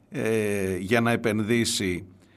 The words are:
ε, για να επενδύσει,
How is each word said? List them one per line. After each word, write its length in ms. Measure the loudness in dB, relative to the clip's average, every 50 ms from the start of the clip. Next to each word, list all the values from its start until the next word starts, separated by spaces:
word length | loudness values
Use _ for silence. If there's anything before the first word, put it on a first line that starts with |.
| _ _
ε, 640 | -8 -4 -2 0 0 0 0 0 -2 -2 -2 -2 -2
για 240 | -4 0 2 2 2
να 100 | 4 2
επενδύσει, 960 | 0 2 0 0 0 0 0 2 2 2 2 0 0 -2 -2 -2 -2 -4 -8 -12 -20 -20 -20 _ _